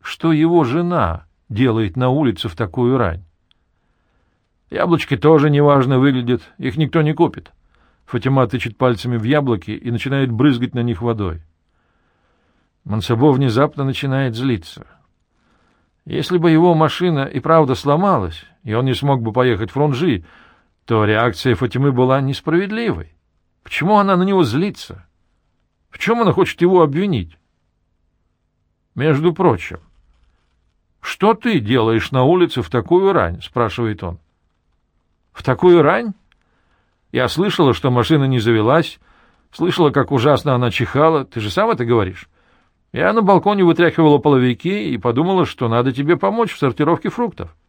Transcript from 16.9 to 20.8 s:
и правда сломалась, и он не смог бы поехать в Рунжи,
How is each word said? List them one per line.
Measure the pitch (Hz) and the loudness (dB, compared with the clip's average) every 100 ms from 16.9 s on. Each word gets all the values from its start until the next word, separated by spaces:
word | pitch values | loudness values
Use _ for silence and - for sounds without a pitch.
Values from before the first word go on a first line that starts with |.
| - 180 156 135 | 0 -2 -2 -4
и | 139 | -6
правда | 156 165 147 | 2 2 4
сломалась, | 131 143 147 196 160 90 80 - _ | 0 0 0 2 0 -2 -10 -20 _
и | - | -6
он | 110 131 | -2 -2
не | |
смог | 123 143 135 | -2 0 0
бы | 110 | -2
поехать | 110 127 104 107 | 0 0 0 -4
в | 135 | -2
Рунжи, | 147 127 175 104 82 - _ _ _ _ | -2 0 0 -2 -4 -20 _ _ _ _